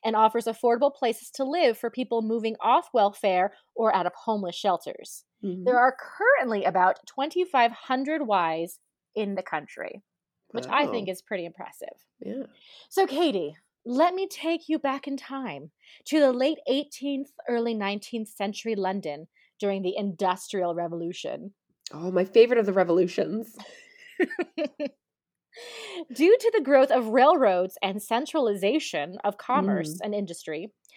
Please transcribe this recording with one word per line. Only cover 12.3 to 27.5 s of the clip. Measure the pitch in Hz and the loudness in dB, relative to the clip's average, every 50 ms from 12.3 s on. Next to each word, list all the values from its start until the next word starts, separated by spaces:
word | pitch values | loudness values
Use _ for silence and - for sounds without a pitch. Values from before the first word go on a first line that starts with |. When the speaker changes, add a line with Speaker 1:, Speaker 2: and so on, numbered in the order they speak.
| 220 269 269 - _ _ _ - - - - _ | -10 -10 -10 -12 _ _ _ -20 -20 -20 -20 _
Speaker 1:
So, | - 381 381 | 0 0 0
Katie, | - 269 294 349 302 202 190 160 147 156 _ _ _ _ _ - | 0 2 2 2 2 0 0 -4 -6 -8 _ _ _ _ _ -10
let | 233 247 262 320 349 370 | -2 0 2 2 2 2
me | 370 381 | -2 -6
take | 381 - - - 320 339 330 330 - | -6 -8 -6 -4 -4 -4 -4 -4 -4
you | 311 302 | -4 -2
back | - 269 262 277 - | -2 -4 -6 -6 -6
in | 277 277 | -8 -10
time | 269 - - 269 269 262 208 147 139 143 160 _ _ _ - - - _ | -10 -10 -10 -12 -10 -10 -10 -10 -12 -14 -18 _ _ _ -20 -20 -20 _
to | - 294 311 | -2 2 4
the | 285 262 | 4 4
late | 247 247 254 302 320 - - | 4 2 0 0 -2 -2 -2
eighteenth, | - 262 277 294 - - - 269 285 285 269 285 - _ - - - | -2 -2 -2 -2 -6 -10 -10 -6 -6 -6 -6 -6 -10 _ -12 -6 -4
early | 240 233 233 233 226 | -2 -2 -2 -2 -2
nineteenth | 214 202 196 202 202 - - - 226 220 - | -2 -2 -4 -4 -6 -8 -8 -8 -8 -8 -8
century | - - 202 202 202 - - 226 220 | -8 -6 -6 -6 -6 -6 -6 -6 -4
London | 202 190 185 190 202 170 156 143 143 165 - _ _ _ _ _ - | -2 -2 -2 -4 -4 -6 -8 -8 -10 -12 -18 _ _ _ _ _ -4
during | 214 202 196 190 | -4 -2 -2 -2
the | 190 180 202 | -2 -4 -4
Industrial | 214 202 202 175 - 208 185 180 190 - - - 196 180 175 165 | -4 -4 -6 -4 -2 0 0 0 -2 -6 -6 -4 -2 -2 -2 -2
Revolution. | 170 170 165 170 170 170 170 180 - - 147 143 156 165 202 - _ _ _ _ _ - - - | -4 -4 -6 -6 -6 -8 -8 -8 -10 -10 -10 -10 -10 -12 -16 -18 _ _ _ _ _ -20 -16 -12
Speaker 2:
Oh, | 147 165 185 | -8 -6 -2
my | 185 180 190 | 0 0 0
favorite | 190 - 226 233 240 247 233 | 6 6 8 8 8 6 2
of | 208 | 2
the | 196 185 | 2 2
revolutions. | 196 180 170 170 180 185 180 - - - 156 151 - - - - - - - - - - - _ - - - - | 2 2 4 4 4 2 2 0 -2 -2 -2 -4 -6 -8 -10 -14 -20 -20 -20 -20 -20 -20 -20 _ -20 -20 -10 -4
Speaker 1:
<laughs> | - 359 - - - 349 - _ - 302 - - - 302 - - _ _ _ _ _ _ _ _ _ _ _ - 453 480 - - 453 440 415 392 359 320 - 247 | -4 -4 -2 -4 -6 -8 -8 _ -8 -8 -8 -8 -8 -10 -10 -10 _ _ _ _ _ _ _ _ _ _ _ -20 -20 -18 -16 -16 -16 -14 -14 -12 -12 -12 -10 0
Due | - 302 359 453 508 | 4 6 6 6 6
to | - 453 415 | 6 4 2
the | 440 277 | 2 4
growth | 262 285 262 262 - | 6 6 6 6 6
of | - 262 233 | 4 2 2
railroads | 220 214 262 247 294 359 302 220 208 | 2 4 6 8 8 8 6 6 4